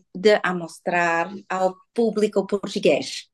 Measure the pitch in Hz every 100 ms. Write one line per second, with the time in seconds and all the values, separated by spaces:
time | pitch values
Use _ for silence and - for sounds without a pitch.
0 | - 185 208 208 180 180 165 - 185 175
1 | 170 165 175 202 - 185 190 185 _ -
2 | 226 214 208 202 185 202 208 196 175 143
3 | - - -